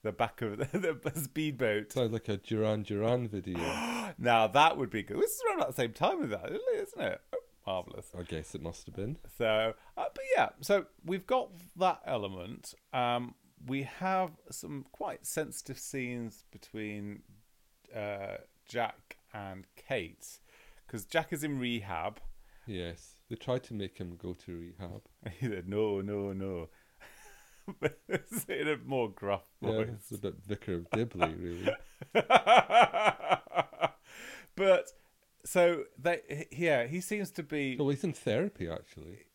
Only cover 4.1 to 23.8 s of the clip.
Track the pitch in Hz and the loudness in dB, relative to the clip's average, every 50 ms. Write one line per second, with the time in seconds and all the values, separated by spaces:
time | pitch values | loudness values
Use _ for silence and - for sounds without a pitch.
4.1 | - - - 120 117 113 110 107 95 139 151 165 147 143 131 - - 110 95 - | -6 0 4 6 8 8 6 6 8 8 8 8 6 4 -2 -2 -2 -4 -4 -2
5.1 | - - 415 453 - - 508 453 392 339 - 131 131 - 127 113 - - 160 226 | 0 0 2 0 0 -2 -2 0 2 2 0 0 2 0 0 -2 0 2 2 2
6.1 | 392 349 - 120 104 95 85 - 170 392 494 523 466 - 392 381 - - - 95 | 2 0 -2 -2 -4 -4 -4 -6 -6 -2 -2 0 0 0 -2 -6 -6 -4 -2 -2
7.1 | - - _ - - 508 - - _ _ _ 101 95 92 90 - - 117 101 - | -4 -4 _ -8 -8 -8 -8 -10 _ _ _ -4 -4 -2 -4 -6 -12 -14 -14 -12
8.1 | - 90 87 - 87 80 76 - - 78 73 85 85 - - - 85 95 98 117 | -10 -10 -8 -6 -6 -6 -6 -8 -10 -8 -8 -8 -10 -10 -14 -12 -8 -6 -6 -6
9.1 | 156 - - - - - 120 110 107 110 110 113 110 - - - - - - - | -6 -8 -12 -18 -4 0 2 4 4 4 4 2 -2 -4 -16 -14 -6 -6 -6 -4
10.1 | - - 269 - 508 - 120 104 - - 139 - 202 196 - - _ - - 165 | -4 -6 0 2 4 4 4 2 0 -10 2 2 2 2 2 -2 _ -14 -6 -4
11.1 | 185 190 - - 254 254 - - 185 170 - - - 165 185 185 156 - - - | -4 -4 0 2 2 2 2 -2 -10 -20 -20 -20 -2 2 2 2 2 0 -2 -2
12.1 | 139 113 101 98 95 92 87 98 120 - - - - _ _ _ - 131 123 120 | -2 -2 -2 -4 -6 -8 -10 -10 -12 -12 -14 -16 -18 _ _ _ -2 0 2 2
13.1 | 120 120 123 120 - _ _ _ _ - - 131 135 139 139 139 - - 180 190 | 2 0 -2 -6 -12 _ _ _ _ -16 -6 -4 -4 -4 -4 -6 -8 -4 -2 0
14.1 | 190 185 185 170 160 - _ - - - - - 147 139 135 - - - - 185 | 0 0 0 -2 -6 -14 _ -14 -14 -12 -10 -8 -10 -10 -10 -12 -10 -8 -8 -8
15.1 | 113 - - - - 160 156 - 185 - - - 131 - - - - 135 127 123 | -8 -8 -8 -4 -2 -2 -2 -2 -6 -12 -10 -10 -12 -10 -10 -8 -6 -4 -4 -4
16.1 | 123 120 117 113 - - - _ - - - - - 110 107 104 104 104 101 104 | -4 -6 -6 -8 -10 -16 -20 _ -20 -20 -20 -12 -8 -8 -6 -6 -6 -8 -8 -10
17.1 | 101 - - - - - _ _ _ _ _ _ _ _ _ - - 113 104 104 | -12 -12 -16 -20 -20 -20 _ _ _ _ _ _ _ _ _ -12 -8 -6 -4 -4
18.1 | 101 98 98 98 95 - - _ _ _ _ - - 120 117 - - - _ _ | -4 -6 -6 -8 -8 -10 -12 _ _ _ _ -6 -2 -2 -2 -2 -4 -10 _ _
19.1 | - _ _ _ - 107 101 95 95 95 95 _ _ - - - 135 113 87 64 | -20 _ _ _ -12 -12 -10 -10 -10 -12 -16 _ _ -20 -6 -4 -4 -4 -4 -6
20.1 | - _ - - - - _ _ - - - - - - - - - 113 98 - | -12 _ -18 -18 -18 -20 _ _ -20 -20 -20 -20 -20 -20 -16 -10 -10 -10 -10 -2
21.1 | - 165 160 - 175 147 147 151 143 131 123 123 120 113 98 101 87 80 82 104 | -2 -2 0 0 -4 -4 -2 -2 -2 -2 0 0 -2 -2 -2 -4 -4 -2 -2 -4
22.1 | 107 - - - - - - - - - - 120 104 90 87 85 82 - - - | -6 -6 -12 -12 -12 -12 -18 -20 -20 -18 -12 -8 -6 -6 -6 -6 -8 -10 -16 -20
23.1 | - _ _ _ 117 110 - - 123 127 - - 117 104 | -20 _ _ _ -12 -8 -2 -2 -2 -2 -2 -6 -8 -8